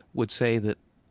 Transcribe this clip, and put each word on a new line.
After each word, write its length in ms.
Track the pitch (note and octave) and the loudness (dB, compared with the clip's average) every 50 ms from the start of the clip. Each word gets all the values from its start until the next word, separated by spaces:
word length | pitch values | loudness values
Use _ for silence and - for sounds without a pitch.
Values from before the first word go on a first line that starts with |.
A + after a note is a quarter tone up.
| - _ - | -16 _ -4
would 180 | B2 A#2 G#2 | -2 -2 -2
say 260 | - - B2 A#2 A#2 A2+ | 0 0 2 2 2 2
that 220 | G#2 G#2+ G#2+ - _ _ _ _ _ _ | 2 0 -2 -4 _ _ _ _ _ _